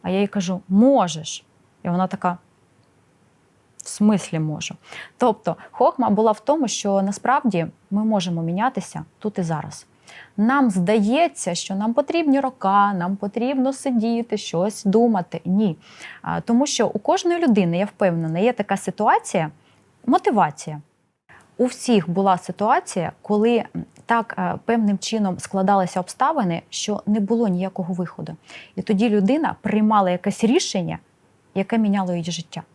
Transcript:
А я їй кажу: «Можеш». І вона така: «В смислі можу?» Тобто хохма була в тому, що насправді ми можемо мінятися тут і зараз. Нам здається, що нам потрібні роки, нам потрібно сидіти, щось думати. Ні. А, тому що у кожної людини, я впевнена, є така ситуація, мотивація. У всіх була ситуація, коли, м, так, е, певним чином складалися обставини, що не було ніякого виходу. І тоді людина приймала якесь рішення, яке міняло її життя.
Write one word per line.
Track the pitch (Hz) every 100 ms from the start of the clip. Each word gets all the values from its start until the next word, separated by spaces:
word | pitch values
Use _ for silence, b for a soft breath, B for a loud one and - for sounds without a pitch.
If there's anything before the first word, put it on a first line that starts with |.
А | 180
я | 190
їй | 202
кажу: | 208 175 185 -
«Можеш». | 190 254 269 180 156 160 - _ _ _ _
І | 175
вона | 175 185
така: | 190 180 175 _ _ _ _ _ _ _ _ _ _ _ _ _ _
«В | -
смислі | - 208 208 - 160
можу?» | 156 151 - - B B B _
Тобто | 247 214 - 160 B
хохма | - 285 339 226
була | 202 220
в | 214
тому, | - 311 214
що | - 202 196
насправді | 196 202 - 277 262 185 160 - _
ми | 196
можемо | 220 208 175 165
мінятися | 165 175 247 262 - 156 160 _
тут | 214 202
і |
зараз. | 170 156 - - - B B B B -
Нам | 220 277 254
здається, | 185 175 220 202 269 339 - -
що | 175 -
нам | 196 214
потрібні | 233 294 330 311 269
роки, | 269 254 190
нам | 202 202 196 175 196
потрібно | 202 220 240 277 254
сидіти, | 269 277 240 226 233 233 214
щось | - 165 202 208
думати. | 202 208 233 208 165 -
Ні. | - 190 214 156 B B B B
А, | - 170
тому | - 233 294
що | - 220
у | 208
кожної | - 370 349 339
людини, | 339 208 175 170
я |
впевнена, | 202 _ 190 165 160 165
є | 220
така | 240 - 196
ситуація, | - - 214 403 - 190 156 - b b _ _ -
мотивація. | 349 403 226 160 - - 151 - _ _ _ _ B B -
У | 247
всіх | - - 220 165
була | 175 196 180
ситуація, | - 175 208 302 370 196 160 -
коли, | - 208 226 233
м, | - 165 - - -
так, | 233 220 -
е, | 180 160
певним | - 233 208 196
чином | - 226 196 175
складалися | - 196 190 196 180 190
обставини, | 180 - 269 320 190 165 -
що | - - 202 -
не | 214
було | 202 233 226
ніякого | 180 190 - 175
виходу. | 180 175 - 160 156 B B B -
І |
тоді | 185 196 233
людина | 208 196 294 302 -
приймала | 214 214 214 214 190
якесь | 180 202 196
рішення, | 226 311 - 196 165 165 _ _ _ _ _
яке | 190 196 233
міняло | 214 202 185
її | 175 165
життя. | 170 165 170 -